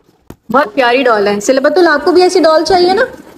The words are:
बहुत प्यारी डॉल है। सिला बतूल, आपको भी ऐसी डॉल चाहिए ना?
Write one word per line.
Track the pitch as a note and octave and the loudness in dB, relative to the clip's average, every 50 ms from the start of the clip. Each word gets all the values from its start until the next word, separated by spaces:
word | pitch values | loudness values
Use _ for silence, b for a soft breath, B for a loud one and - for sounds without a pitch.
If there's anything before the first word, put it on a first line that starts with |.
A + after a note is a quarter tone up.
| _ _ _ _ _ - - _ _ - | _ _ _ _ _ -20 -20 _ _ -4
बहुत | A3 C4+ D4+ D4+ - | -2 -2 -2 -2 -2
प्यारी | C#4+ B3 A#3+ A#3+ C4+ | -2 -2 0 0 0
डॉल | C4+ B3 A3+ G#3 G3+ G3+ | 0 0 0 0 0 -2
है। | G3+ G3+ | -4 -4
सिला | G3+ - C4 C4+ | -2 -2 -2 0
बतूल, | C4 D4 D4 F#4 F4 | 0 0 0 2 0
आपको | E4 D4+ C#4+ D4 F#4 | 2 0 0 0 0
भी | D#4 F4+ | 2 2
ऐसी | F4+ F4+ F4+ F#4 | 2 2 2 2
डॉल | D4+ D#4+ D#4+ D#4 E4 | 2 2 2 2 0
चाहिए | - F#4+ F4+ F4+ F4 F#4+ | 0 0 0 2 0 0
ना? | G#4+ B4+ C5 - - - - - | 0 -2 -4 -6 -18 -20 -20 -20